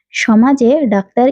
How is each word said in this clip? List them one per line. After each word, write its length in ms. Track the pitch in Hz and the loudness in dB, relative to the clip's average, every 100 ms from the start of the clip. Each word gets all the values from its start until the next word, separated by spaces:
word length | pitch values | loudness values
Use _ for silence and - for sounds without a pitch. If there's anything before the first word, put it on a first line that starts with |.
| _ | _
সমাজে 760 | - - 220 254 277 233 302 254 | -8 0 2 2 0 0 0 0
ডাক্তার, 420 | 202 190 - 254 | -4 -4 -2 -2